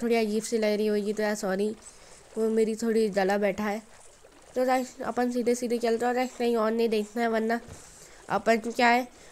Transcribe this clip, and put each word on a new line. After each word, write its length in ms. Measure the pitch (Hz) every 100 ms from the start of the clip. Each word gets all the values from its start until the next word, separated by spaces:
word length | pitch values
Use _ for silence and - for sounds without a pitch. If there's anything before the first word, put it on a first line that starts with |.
थोड़ी 140 | 240 233
अजीब 260 | 214 214
सी 160 | 214 226
लग 180 | 214 208
रही 100 | 214
होगी 260 | 208 202
तो 100 | 208
यार 120 | 208 214
सॉरी, 320 | 196 190 214 226 - - - - - 220
वो 120 | 220
मेरी 240 | 226 220 220
थोड़ी 320 | 233 220 220
गला 280 | 196 190 202
बैठा 260 | 202 196
है। 180 | 214 214 - - - - - - -
तो 100 | 247 254
गाइस, 280 | 262 254 -
अपन 280 | 240 240 247
सीधे 240 | 247 233
सीधे 240 | 247 240 233
चलते 260 | 233 226
हैं 40 | 247
और 80 | 247
गाइस, 200 | 254 -
कहीं 180 | 240 233
और 140 | 214
नहीं 160 | 226 233
देखना 340 | 214 208 233
है, 60 | 233
वरना 320 | 226 220 233 - - - - - - -
अपन 260 | 202 226 226 233
क्या 220 | 226 240
है 180 | 240 247 - -